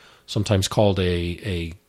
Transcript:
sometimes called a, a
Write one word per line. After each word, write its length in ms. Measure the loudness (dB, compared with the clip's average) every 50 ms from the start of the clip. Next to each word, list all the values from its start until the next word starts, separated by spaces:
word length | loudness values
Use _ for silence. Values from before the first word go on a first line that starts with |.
| -20 -20 -20 _ _
sometimes 400 | -6 -4 -2 0 2 2 2 0
called 320 | 0 2 2 4 4 4 2
a, 40 | 2
a 720 | 0 0 0 -2 -4 -6 -6 -6 -6 -6 -4 -6 -8 -10 -14 _